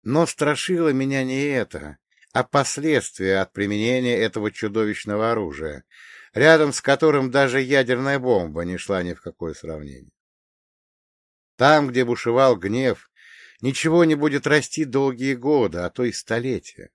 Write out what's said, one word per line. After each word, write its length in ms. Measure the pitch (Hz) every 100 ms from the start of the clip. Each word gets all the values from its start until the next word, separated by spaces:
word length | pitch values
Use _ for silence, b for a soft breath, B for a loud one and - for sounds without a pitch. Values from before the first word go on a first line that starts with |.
Но 220 | - 147 165
страшило 640 | - 147 147 - 180 165
меня 340 | 131 135 139
не 220 | 131 131 143
это, 520 | 131 104 78 73 71 _ b b
а 100 | 120
последствия 960 | - 143 131 - 156 139 - - 95 95
от 140 | 92
применения 640 | - 101 104 113 127 123 117
этого 340 | 107 110 104
чудовищного 800 | - 107 104 107 101 - 104 113
оружия, 520 | 113 90 69 78 71 _ B B B B
рядом 400 | 107 147 160 147
с 80 | -
которым 500 | - 139 160 143 131
даже 300 | 131 139 131
ядерная 580 | 131 139 123 123 135 139
бомба 460 | 127 104 85 76 87
не 120 | 90
шла 240 | - 95
ни 120 | 87
в 80 | 82
какое 320 | 87 - 82
сравнение. 580 | 78 82 78 73 65 64 _ _ _ _ _ _ _ _ _ _ _ _ _ _ _
Там, 300 | 135 151 139
где 160 | 123 120
бушевал 500 | 120 120 123 135 107
гнев, 560 | 95 117 131 104 _ B B B B B
ничего 460 | 123 131 160 165 165
не 100 | 151
будет 320 | 151 139 135
расти 380 | 147 - - 147
долгие 480 | 127 135 120 131
годы, 460 | 127 127 151 104 85
а 100 | 87
то 160 | - 123
и 80 |
столетия. 760 | - - 113 127 107 - - -